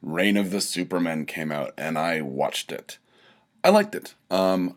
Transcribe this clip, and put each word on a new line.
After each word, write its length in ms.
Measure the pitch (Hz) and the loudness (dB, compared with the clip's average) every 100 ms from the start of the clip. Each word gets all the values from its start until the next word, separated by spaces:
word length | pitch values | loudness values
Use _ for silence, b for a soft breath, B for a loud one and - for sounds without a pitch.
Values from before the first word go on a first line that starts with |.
Reign 340 | 71 82 101 101 | -4 2 4 4
of 140 | 95 | 2
the 100 | 98 | -2
Supermen 640 | - 90 87 90 85 78 | -2 -4 -2 0 0 -2
came 280 | 76 85 76 | -4 -6 -4
out, 200 | 76 67 - | -4 -6 -6
and 180 | 78 78 | -4 -2
I 240 | 82 80 | 0 0
watched 520 | 69 67 73 - - | -2 -2 -2 -2 -8
it. 260 | - - - b b b b b _ | -10 -12 -20 b b b b b _
I 80 | 131 | 4
liked 240 | 208 208 | 6 4
it. 200 | - - - - | -6 -12 -16 -2
Um, 480 | 92 92 92 90 | 2 4 2 0